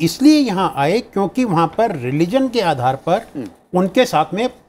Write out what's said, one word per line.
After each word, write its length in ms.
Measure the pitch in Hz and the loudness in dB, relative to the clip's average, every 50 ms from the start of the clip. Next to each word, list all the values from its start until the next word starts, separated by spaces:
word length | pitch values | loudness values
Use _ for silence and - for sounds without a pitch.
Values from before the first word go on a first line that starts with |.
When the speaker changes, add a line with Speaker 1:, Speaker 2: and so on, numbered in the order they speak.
Speaker 1:
इसलिए 380 | 160 160 - - 254 302 311 302 | -2 -2 0 4 4 6 6 6
यहाँ 320 | 277 233 185 185 190 156 - | 4 0 0 0 -2 -2 0
आए 240 | 139 139 147 190 240 | 0 0 0 0 -2
क्योंकि 440 | 240 - - 202 196 180 - 254 254 | -2 -4 -4 -2 -2 -2 0 -2 -2
वहाँ 300 | 226 165 165 165 160 - - | 0 2 0 0 0 0 -2
पर 180 | 226 226 180 | -2 -2 -2
रिलीजन 520 | 143 120 123 135 151 170 170 214 269 269 254 | -4 -4 -2 0 0 0 0 0 0 0 0
के 120 | 226 240 | -2 -2
आधार 360 | 196 165 151 127 120 131 131 | 0 0 0 0 0 -2 -2
पर 220 | 135 - 160 175 220 | -2 -2 -2 -2 -2
Speaker 2:
हम्म। 300 | 220 - - 147 120 92 - - _ - - | -2 -6 -12 -12 -12 -12 -14 -20 _ -4 -2
Speaker 1:
उनके 300 | 180 185 190 - 254 247 | 0 0 2 2 0 0
साथ 300 | 240 - 151 156 - 170 | 2 2 0 0 0 -2
में 140 | 196 240 247 - - _ | -4 -4 -6 -6 -10 _